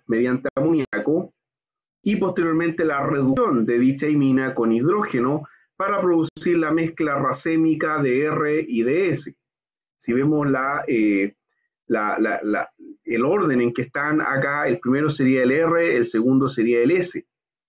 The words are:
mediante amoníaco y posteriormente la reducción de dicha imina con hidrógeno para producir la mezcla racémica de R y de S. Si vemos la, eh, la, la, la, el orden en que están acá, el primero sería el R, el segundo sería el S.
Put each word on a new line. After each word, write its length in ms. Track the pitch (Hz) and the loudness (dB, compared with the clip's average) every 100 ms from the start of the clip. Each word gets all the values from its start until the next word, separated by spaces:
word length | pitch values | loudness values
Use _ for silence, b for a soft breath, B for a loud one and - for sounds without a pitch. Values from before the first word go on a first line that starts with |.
| - | -4
mediante 420 | 113 123 127 139 | 0 0 0 -4
amoníaco 800 | - 151 160 127 104 143 160 180 _ _ _ _ _ _ _ | -2 0 0 -2 -4 -2 -2 -4 _ _ _ _ _ _ _
y 140 | - 202 | -2 0
posteriormente 720 | 185 180 165 160 165 165 160 | 0 0 0 0 -2 0 -2
la 180 | 139 139 | 0 -2
reducción 600 | 147 131 135 233 127 110 | 0 0 2 2 2 2
de 120 | 120 | 2
dicha 300 | 131 139 151 | 2 2 0
imina 460 | 147 135 131 131 | 2 4 2 0
con 180 | 123 113 | 0 0
hidrógeno 680 | 113 143 208 202 131 123 151 147 B B - | 2 2 0 -2 -2 -2 -2 -6 B B -8
para 240 | 196 202 | -4 -2
producir 560 | 185 170 160 - 175 170 | 0 0 0 -4 -2 0
la 160 | 156 | 0
mezcla 440 | 160 165 - 156 143 | 0 -2 -2 -2 0
racémica 840 | 135 135 170 160 160 151 160 156 | -2 -2 -2 2 2 2 0 0
de 240 | 139 127 | 2 2
R 400 | 151 147 151 151 160 | 0 0 0 -2 -2
y 160 | 117 | -2
de 280 | 113 156 190 | 0 2 0
S. 260 | 143 - - _ _ _ _ _ _ | -2 -6 -20 _ _ _ _ _ _
Si 160 | - | -4
vemos 340 | 117 143 151 143 | 0 2 2 2
la, 360 | 135 135 143 160 | 0 0 -4 -2
eh, 460 | 123 107 98 98 - _ _ _ _ - | 2 2 2 0 -6 _ _ _ _ -4
la, 320 | 113 104 98 | -2 -2 0
la, 220 | 107 101 | -2 -2
la, 280 | 104 101 - _ - - | -2 -4 -4 _ -20 -18
el 180 | - 117 131 | -6 -2 0
orden 340 | 202 165 123 | 0 2 2
en 140 | 120 | 0
que 80 | 120 | -2
están 400 | 131 147 147 156 | -6 -4 -2 -2
acá, 440 | - 135 139 143 147 | 0 -2 -2 -2 -2
el 120 | 120 | -2
primero 320 | 123 135 151 | 0 0 0
sería 320 | 147 131 131 | 0 2 2
el 80 | 127 | 2
R, 440 | 139 165 170 170 | 2 2 2 2
el 120 | 123 117 | 0 0
segundo 420 | 110 120 131 135 | 0 2 2 0
sería 320 | 123 113 120 | 0 0 2
el 120 | 123 | 2
S. 340 | 180 175 - - _ _ _ | 2 -2 -8 -14 _ _ _